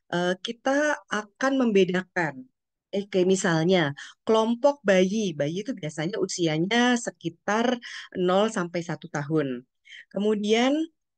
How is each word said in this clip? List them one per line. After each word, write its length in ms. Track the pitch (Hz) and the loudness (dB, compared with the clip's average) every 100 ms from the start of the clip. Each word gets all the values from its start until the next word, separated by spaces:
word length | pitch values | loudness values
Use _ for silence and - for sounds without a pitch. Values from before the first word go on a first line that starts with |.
| _ | _
eh, 200 | 175 180 185 | -4 -2 -4
kita 640 | - 233 - 277 302 294 - | -6 -6 -2 0 0 -2 -6
akan 420 | 208 214 _ 269 269 | -8 -8 _ -2 2
membedakan. 840 | 240 196 180 185 185 - 160 131 127 _ _ _ _ | 2 4 4 0 -4 -4 -4 -4 -16 _ _ _ _
Eh, 160 | 196 202 | -8 -2
kayak 160 | 196 180 | 2 2
misalnya 640 | 190 190 165 165 185 147 147 - - | 2 2 2 4 4 2 -2 -14 -12
kelompok 560 | - 220 220 233 285 285 196 | 0 2 2 2 2 2 2
bayi, 480 | 185 185 214 202 | 4 4 0 -2
bayi 320 | 147 143 175 214 | -2 -4 -4 -6
itu 80 | |
biasanya 480 | 214 151 156 160 214 | -8 -8 -6 -6 -4
usianya 720 | 190 - 165 156 185 233 247 | -6 -2 0 0 0 2 2
sekitar 800 | 240 202 - 165 - - 214 247 247 - - - | 2 -2 -8 -10 -8 -4 0 0 -2 -6 -16 -12
nol 400 | - 180 185 220 | -2 2 2 2
sampai 320 | 220 175 175 165 | 0 -4 -6 -6
satu 240 | 151 160 | -10 -8
tahun. 560 | 151 143 160 139 123 131 _ _ - - | -8 -2 -2 -2 -6 -10 _ _ -20 -12
Kemudian, 640 | - 208 214 208 220 254 294 320 _ _ | -4 -2 0 0 2 2 0 -4 _ _